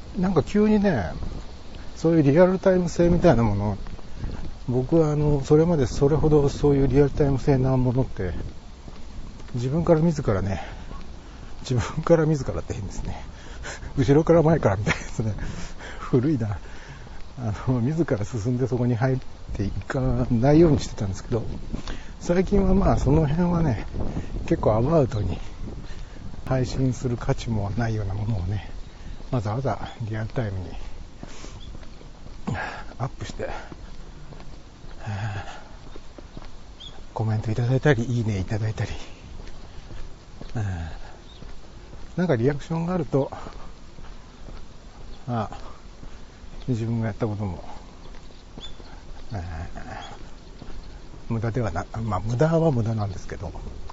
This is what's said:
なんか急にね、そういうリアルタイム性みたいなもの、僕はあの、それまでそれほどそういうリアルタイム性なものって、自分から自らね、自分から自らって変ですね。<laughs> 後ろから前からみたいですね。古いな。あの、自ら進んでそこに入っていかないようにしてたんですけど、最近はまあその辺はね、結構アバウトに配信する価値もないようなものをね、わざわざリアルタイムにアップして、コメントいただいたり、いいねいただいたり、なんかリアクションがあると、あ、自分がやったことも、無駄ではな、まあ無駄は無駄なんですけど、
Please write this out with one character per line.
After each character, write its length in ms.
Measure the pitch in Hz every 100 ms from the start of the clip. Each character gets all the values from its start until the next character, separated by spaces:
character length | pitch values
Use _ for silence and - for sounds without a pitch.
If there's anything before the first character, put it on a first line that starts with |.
| - 208
な 80 | 185
ん 60 |
か 100 | 165
急 240 | - 208 214
に 160 | 214
ね、 280 | 202 127 85 73 - - - - - - - -
そ 160 | 165
う 40 | 165
い 20 |
う 40 |
リ 140 | 139 151
ア 80 | 185
ル 140 | 185
タ 160 | 190 185
イ 40 |
ム 100 | 175
性 200 | - 175
み 120 | 180
た 100 | 170
い 60 | 117
な 60 |
も 120 | 113 101
の、 220 | 104 95 - - - - - - - - -
僕 320 | 123 131 165
は 140 | 151
あ 20 | 147
の、 260 | 147 143 135
そ 100 | 151
れ 100 | 170
ま 120 | 156
で 100 | 123
そ 220 | - 143
れ 80 | 151
ほ 100 | 156
ど 220 | 151 139
そ 220 | - 147
う 40 | 139
い 80 |
う 40 | 135
リ 120 | 131
ア 40 | 139
ル 40 |
タ 140 | - 143
イ 40 |
ム 100 | 131
性 180 | 147 135
な 200 | 131 131
も 160 | 127
の 80 | 127
っ 40 | 117
て、 280 | - - - - - - - - - - - - - -
自 160 | 123 127
分 160 | 160 170
か 80 |
ら 80 | 156
自 200 | 170 147
ら 200 | 123 95
ね、 200 | 95 - - - - - - - - - - -
自 140 | - 120
分 280 | - 156
か 140 | 160 165
ら 80 | 156
自 180 | 147
ら 160 | 120 87
っ 40 |
て 100 | -
変 120 | - 92
で 60 |
す 120 | -
ね。 200 | - - - - - -
<laughs> 380 | - - - -
後 160 | 127
ろ 100 | 143
か 100 | 165
ら 100 | 170
前 160 | 156 165
か 100 | -
ら 60 | -
み 100 | 104
た 60 |
い 40 | -
で 40 |
す 180 | - -
ね。 140 | 110 95 - - - - - -
古 320 | - 131 131
い 60 | 131
な。 200 | 107 95 - - - - - - - -
あ 140 | 113 98 131
の、 140 | 127
自 240 | 120 160 147
ら 180 | 107
進 300 | 101 120 117
ん 40 | 123
で 100 | 131
そ 100 | 123
こ 80 | 120
に 100 | 113
入 200 | 131 131
っ 20 | - - - -
て 60 |
い 80 | 98
か 280 | - - 139 127 123 120
な 220 | 117 131
い 60 | 156
よ 100 | 170
う 20 |
に 80 | 131
し 80 | -
て 80 | -
た 100 | 98
ん 40 |
で 60 | 95
す 80 |
け 60 | -
ど、 140 | 113 - - - - - - - -
最 260 | - 180 185
近 200 | 202 190
は 80 |
ま 200 | 190 180
あ 40 | 117
そ 140 | 127
の 160 | 156 147
辺 220 | 160 175
は 120 | 175
ね、 240 | 160 104 - - 104 - - - -
結 160 | 165
構 120 | 120
ア 80 | 110
バ 180 | 131 165
ウ 60 | 120
ト 140 | 104
に 160 | 95 - - - - - - - - - - - -
配 200 | 131 123
信 280 | - 131
す 160 | 120 127
る 80 | 120
価 180 | - -
値 140 | -
も 220 | 107 98 101
な 120 | 117
い 60 | 107
よ 80 |
う 20 | 98
な 80 |
も 120 | 101 104
の 120 | 104
を 40 |
ね、 280 | 90 101 - - - - - - -
わ 100 | 123
ざ 140 | 104 120
わ 60 |
ざ 280 | 127 98 - -
リ 140 | 107 110
ア 80 |
ル 60 | 113
タ 180 | - 104
イ 40 |
ム 80 | 95
に 60 | 85 - - - - - - - - - - - - - - - - - - - - - - -
ア 60 | 131
ッ 40 |
プ 160 | - 113
し 80 |
て、 160 | - 110 98 - - - - - - - - - - - - - - 107 101 107 98 - - - - - - - - - - - - - - - - -
コ 120 | 117 110
メ 120 | 110
ン 40 |
ト 100 | -
い 40 | 113
た 100 | 120
だ 100 | 131
い 60 |
た 120 | 151
り、 100 | 117
い 180 | 127 120
い 20 |
ね 160 | 110 101
い 60 | 92
た 140 | 107
だ 100 | 110
い 40 |
た 120 | - 104
り、 60 | - - - - - - - - - - - - - - - - 117 101 87 82 - - - - - - - - - - - - 160
な 80 |
ん 40 | 175
か 80 | 120
リ 120 | 127
ア 60 | 147
ク 80 |
シ 80 | -
ョ 60 | 165
ン 80 | 170
が 80 |
あ 40 | 185
る 80 | 143
と、 240 | 139 139 - - - - - - - - - - - - - - - - - - - -
あ、 220 | 117 101 - - - - - - - - - - - -
自 180 | 113 113
分 160 | 117
が 60 | 110
や 60 |
っ 20 | 104
た 120 | 113
こ 80 | 104
と 80 |
も、 180 | 101 82 - - - - - - - - - - - - - - - - - 104 87 82 87 - - - - - - - - - - - - - - - -
無 140 | 113
駄 100 | 113
で 80 | 127
は 120 | 110
な、 140 | 85 - 113
ま 140 | 113 92
あ 20 |
無 160 | 110 120
駄 200 | 160 165
は 140 | 165
無 120 | 123
駄 120 | 110 113
な 80 |
ん 80 | 104
で 80 | 90
す 80 | -
け 80 | -
ど、 160 | 95 - - - -